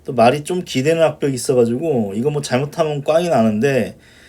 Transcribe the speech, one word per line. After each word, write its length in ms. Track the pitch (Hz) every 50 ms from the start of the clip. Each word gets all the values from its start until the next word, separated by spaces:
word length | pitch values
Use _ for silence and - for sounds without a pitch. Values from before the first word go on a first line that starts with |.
| -
또 100 | - -
말이 300 | 120 113 123 139 147 147
좀 200 | - 180 180 175
기대는 380 | - - 135 131 156 165 165
압력이 320 | 160 151 151 - 156 143 135
있어가지고 800 | 120 - - 131 123 117 113 117 127 165 165 139 120 107 98 95
이거 160 | 110 123 147
뭐 100 | 147 147
잘못하면 640 | 143 - 127 123 143 147 - 170 160 151 151 143 139
꽝이 240 | - 151 170 185 165
나는데 720 | 151 120 113 110 104 107 131 143 135 123 104 92 - - - - - - -